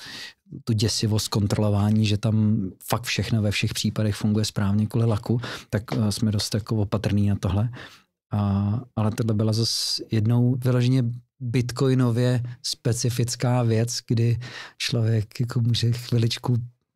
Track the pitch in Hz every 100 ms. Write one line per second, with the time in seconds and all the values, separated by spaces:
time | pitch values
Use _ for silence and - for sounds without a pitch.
0 | - - - - - 135 - 107 110 -
1 | 110 107 - 117 101 110 107 101 104 110
2 | 107 104 110 107 107 107 92 - - 107
3 | - - 98 113 104 - 107 - 110 -
4 | 107 - 107 107 107 - 98 104 107 117
5 | 117 107 - 117 - - - 101 110 127
6 | 107 - 110 104 - 107 - 110 101 104
7 | 101 101 101 98 92 98 117 123 - -
8 | _ _ - 104 101 98 101 110 - -
9 | 107 104 113 107 110 110 113 - - -
10 | - 113 110 120 123 127 127 123 123 131
11 | 117 120 - - 127 123 120 - 135 131
12 | 123 113 123 123 120 120 - - 120 110
13 | 120 117 117 - 120 123 117 110 120 -
14 | - 117 117 117 - - - - - 120
15 | 113 113 104 - 120 123 117 113 117 120
16 | - 120 113 - - 120 120 _ _